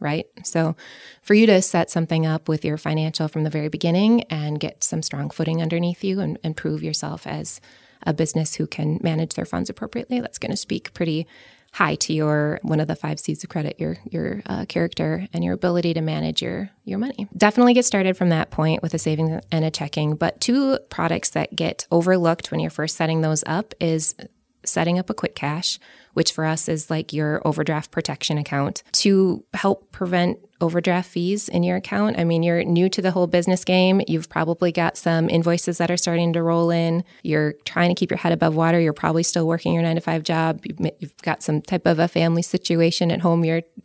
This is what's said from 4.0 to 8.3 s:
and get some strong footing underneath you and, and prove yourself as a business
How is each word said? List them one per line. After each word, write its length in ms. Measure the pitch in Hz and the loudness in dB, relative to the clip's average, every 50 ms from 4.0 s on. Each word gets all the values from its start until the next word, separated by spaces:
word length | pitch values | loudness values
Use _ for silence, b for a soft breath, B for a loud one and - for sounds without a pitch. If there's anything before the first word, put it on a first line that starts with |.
| 208 220 233 233 - | 6 6 6 4 2
and 340 | - 160 151 151 151 151 147 | -2 -4 -4 -4 -4 -4 -4
get 240 | - 156 - - | -4 -6 -6 -4
some 200 | - - 165 160 | -4 -2 -2 -2
strong 260 | 156 - 143 139 147 147 | -4 -4 -4 -4 -6 -4
footing 320 | - - 160 160 160 165 | -4 -2 -2 0 0 0
underneath 420 | 165 160 170 170 175 175 170 - | 0 0 0 0 0 0 -2 -2
you 180 | - 190 185 196 | -2 -2 -2 -2
and, 180 | 180 151 156 - | -2 -4 -4 -4
and 140 | - 160 156 | -6 -6 -6
prove 260 | - - 156 151 156 | -4 -4 -4 -4 -4
yourself 440 | 160 160 151 - 151 151 156 165 - | -4 -6 -6 -6 -6 -6 -8 -8 -8
as 340 | - 151 151 156 - - - B B B B B B B B B | -8 -8 -6 -6 -6 -6 -8 B B B B B B B B B
a 100 | 165 151 | -2 0
business 400 | 156 160 151 | 0 0 0